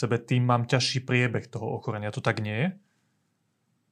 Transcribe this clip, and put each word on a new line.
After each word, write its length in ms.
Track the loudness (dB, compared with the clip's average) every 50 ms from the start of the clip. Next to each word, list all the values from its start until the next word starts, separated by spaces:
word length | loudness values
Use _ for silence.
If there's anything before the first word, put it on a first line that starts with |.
sebe, 160 | 0 0 0
tým 320 | 0 0 2 2 2 4 4
mám 160 | 4 2 2
ťažší 400 | 2 2 2 2 0 -2 -2 -2
priebeh 400 | 0 2 2 2 2 0 -4 -6 -8
toho 160 | -8 -6 -6 -4 -6
ochorenia. 320 | -4 -4 -6 -6 -4 -6 -6 -6
To 80 | -2 0
tak 160 | 0 0 0
nie 160 | -2 -2 -2
je? 120 | -2 -2 -2 -4 -6 _ _ _ _ _ _ _ _ _ _ _ _ _ _ _ _ _ _ _ _ _ _